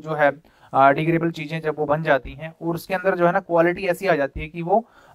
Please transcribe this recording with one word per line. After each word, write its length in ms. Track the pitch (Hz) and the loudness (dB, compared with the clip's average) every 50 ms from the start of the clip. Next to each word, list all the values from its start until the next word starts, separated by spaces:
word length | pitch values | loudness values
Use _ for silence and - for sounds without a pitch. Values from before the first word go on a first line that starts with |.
| 151 | -4
जो 100 | 160 156 | -6 0
है, 160 | 147 151 143 139 147 - _ _ _ - - | 2 2 2 2 -2 -8 _ _ _ -14 -2
आ, 180 | - 131 139 139 | 2 4 6 6
डिग्रेडेबल 380 | 139 151 156 160 165 - - 170 | 4 4 2 0 0 0 0 -2
चीज़ें 300 | 160 156 156 147 165 160 | -4 -6 -8 -8 -8 -6
जब 180 | 160 156 147 151 | -6 -6 -4 -2
वो 80 | 151 | -2
बन 160 | 143 147 160 | 0 0 0
जाती 320 | 160 156 143 131 - 139 139 | 2 2 0 0 0 -6 -12
हैं 200 | 139 160 160 160 _ | -14 -14 -16 -14 _
और 120 | 165 165 165 | -6 -6 -6
उसके 200 | 170 - - 190 | -6 -6 -6 -6
अंदर 220 | 185 180 190 185 | -2 -2 -2 0
जो 100 | 175 175 | 2 2
है 60 | 175 | 2
ना 80 | 180 196 | 2 0
quality 460 | 185 - 170 165 165 175 175 175 190 | -2 0 2 2 4 2 0 -2 -2
ऐसी 200 | 180 175 175 - | -4 -4 -2 0
आ 80 | 185 170 | 0 0
जाती 240 | 147 139 139 - 151 | 0 0 -4 -6 -8
है 80 | 156 156 | -10 -10
कि 140 | 156 170 | -10 -8
वो, 220 | 165 170 190 220 233 - _ _ _ _ - | -2 0 0 0 0 -4 _ _ _ _ 0